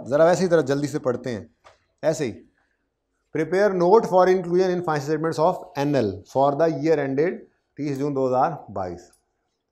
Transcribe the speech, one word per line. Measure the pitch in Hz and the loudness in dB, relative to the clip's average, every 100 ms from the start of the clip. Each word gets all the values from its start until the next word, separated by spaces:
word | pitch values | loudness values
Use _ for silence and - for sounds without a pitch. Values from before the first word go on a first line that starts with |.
| - | -2
ज़रा | 143 165 | 2 4
वैसे | 170 | 4
ही, | 185 | 2
ज़रा | 165 | 2
जल्दी | 135 139 147 | 2 -2 -2
से | 147 | -4
पढ़ते | 127 120 131 | -4 -4 -6
हैं, | 107 - _ - _ _ _ | -8 -10 _ -20 _ _ _
ऐसे | 147 156 127 | -4 -2 -4
ही। | - - _ _ _ _ _ _ _ _ 147 | -8 -18 _ _ _ _ _ _ _ _ -6
Prepare | 156 185 208 | -2 0 2
note | 185 175 220 226 | 2 4 4 4
for | 185 180 | 4 4
inclusion | 185 175 175 185 | 2 0 0 0
in | 180 | 0
financial | 170 151 139 | -2 -4 -2
statements | 156 165 151 | -2 -2 0
of | 170 - - 135 | 0 0 -8 -4
एनएल | 143 139 104 92 - | 0 0 0 -4 -6
for | 131 139 143 | 0 0 2
the | 165 | 0
year | 143 156 151 135 | 0 0 0 0
ended | 135 170 220 - _ _ - | -2 -2 -4 -14 _ _ -10
तीस | 147 131 | -8 -4
जून | 147 | -4
दो | 135 131 | -2 0
हज़ार | 127 107 - - | 0 0 -4 -10
बाईस। | 98 90 87 - _ _ _ _ _ _ | -8 -8 -10 -16 _ _ _ _ _ _